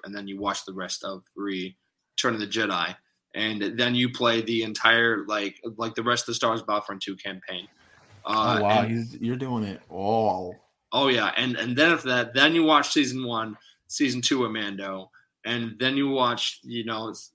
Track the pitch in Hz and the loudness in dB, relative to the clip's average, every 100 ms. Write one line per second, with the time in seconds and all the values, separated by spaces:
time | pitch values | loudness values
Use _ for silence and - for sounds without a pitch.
0 | 95 101 101 98 101 98 - 95 90 - | -10 -12 -10 -6 -4 -4 -6 -8 -6 -6
1 | 98 95 _ - 101 95 92 - _ _ | -8 -10 _ -10 -6 -4 -6 -10 _ _
2 | _ - 127 110 104 107 104 90 85 90 | _ -4 -2 -2 -4 -2 0 0 -2 -6
3 | _ _ _ - 110 107 101 117 123 123 | _ _ _ -4 -4 -2 -4 0 0 2
4 | 123 123 120 113 110 113 110 107 113 117 | 0 2 2 2 0 -2 -2 0 4 6
5 | 117 110 101 107 101 - 117 107 117 110 | 4 2 -2 -2 -4 -8 -14 -8 -8 -2
6 | 117 120 - 117 120 113 104 104 - 98 | 0 0 0 -2 0 0 0 -2 -2 -10
7 | - 95 101 95 - 92 95 _ _ - | -8 -10 -10 -12 -10 -12 -12 _ _ -20
8 | - - - 107 110 101 104 110 110 117 | -20 -12 -2 0 2 2 4 4 4 0
9 | 117 - 113 127 131 120 104 92 - 87 | -4 -6 -4 -4 -2 -4 -4 -6 -12 -6
10 | 98 113 107 92 90 - _ _ - 120 | 0 2 2 0 -4 -10 _ _ -6 0
11 | 139 120 104 - 127 120 113 123 160 160 | 4 4 2 2 0 0 -2 4 4 4
12 | 131 123 117 123 147 165 156 151 139 - | 2 0 0 4 4 6 6 6 6 2
13 | 131 127 123 113 110 104 - _ - - | 2 0 -4 -4 -4 -8 -18 _ -10 0
14 | 143 123 120 139 117 110 104 98 98 95 | 0 2 0 2 0 -2 -4 -6 -8 -8
15 | 92 - _ _ 107 120 113 104 127 139 | -12 -20 _ _ -4 -4 -4 -2 -2 0
16 | 139 135 123 120 - - - 117 113 113 | 0 2 2 2 -4 -6 -10 -8 -4 -4
17 | 110 110 - | -6 -10 -16